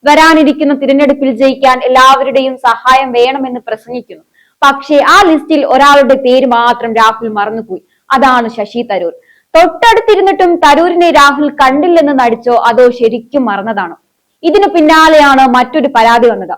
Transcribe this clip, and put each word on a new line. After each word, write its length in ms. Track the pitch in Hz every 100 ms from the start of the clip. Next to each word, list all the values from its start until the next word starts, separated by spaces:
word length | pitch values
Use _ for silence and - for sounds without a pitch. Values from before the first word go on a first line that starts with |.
വരാനിരിക്കുന്ന 680 | 269 294 320 311 302 294 294 277
തിരഞ്ഞെടുപ്പിൽ 480 | 269 277 285 277 269 220
ജയിക്കാൻ 360 | 269 254 269 254 247
എല്ലാവരുടെയും 640 | 254 262 277 277 262 262 254 247
സഹായം 440 | 226 247 262 269 240
വേണമെന്ന് 420 | 247 277 262 247 233
പ്രസംഗിക്കുന്നു. 560 | 214 226 247 - - _ _ _ _
പക്ഷേ 320 | 277 277 - 294 -
ആ 20 | 349 392
ലിസ്റ്റിൽ 320 | 311 - 311 -
ഒരാളുടെ 420 | 262 277 285 262 269
പേര് 220 | 262 254 269
മാത്രം 360 | 240 240 240 233 226
രാഹുൽ 280 | 220 226 233 214
മറന്നുപോയി, 440 | 208 226 220 185 _ _ _ 262
അതാണ് 320 | 262 254 226 226
ശശി 240 | 202 240 233
തരൂർ. 200 | 196 170 - _ _ _ 320
തൊട്ടടുത്തിരുന്നിട്ടും 920 | 339 - 466 440 453 403 392 381 370 339
തരൂരിനെ 460 | 302 285 349 349 349 285
രാഹുൽ 300 | 285 285 294 -
കണ്ടില്ലെന്ന് 540 | 262 269 349 339 294 269
നടിച്ചോ 340 | 240 226 240 240 233
അതോ 160 | 233 247 240
ശരിക്കും 440 | 226 233 233 285 240
മറന്നതാണോ? 460 | 202 202 202 180 165 _ _ _ _ 320
ഇതിനു 200 | 359 302
പിന്നാലെയാണ് 680 | 320 311 320 320 311 285 269 262 247
മറ്റൊരു 300 | 247 311 269 262
പരാതി 280 | 226 233 247
വന്നത്. 240 | 220 175